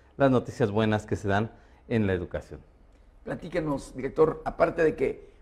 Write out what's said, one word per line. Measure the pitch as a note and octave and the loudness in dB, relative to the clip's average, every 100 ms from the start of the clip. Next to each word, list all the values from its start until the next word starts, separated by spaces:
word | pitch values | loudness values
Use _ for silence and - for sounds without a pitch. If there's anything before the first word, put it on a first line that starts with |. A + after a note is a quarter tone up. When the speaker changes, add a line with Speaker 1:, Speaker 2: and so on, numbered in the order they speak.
| - - | -12 2
Speaker 1:
las | C#3 | 4
noticias | B2 A#2+ - A2+ | 4 0 -2 0
buenas | G2+ A2 G#2+ - | 2 2 0 -2
que | G2 | -6
se | G#2 | 0
dan | G2 A2+ - - - - | 0 -2 -8 -20 -20 -4
en | A#2 G2+ | 0 0
la | |
educación. | F#2 E2+ D2+ - D2 - _ - _ - - | 0 -2 -8 -10 -18 -20 _ -20 _ -20 -18
Speaker 2:
Platíquenos, | - - F3+ E3+ D#3 C3+ - C3 | -12 -10 -6 -4 -4 -4 -6 -8
director, | C3 - D#3 - | -4 2 2 2
aparte | - - E3 D#3+ | -4 0 0 4
de | D#3+ | 2
que, | - C3+ - - - | 2 -2 -4 -12 -20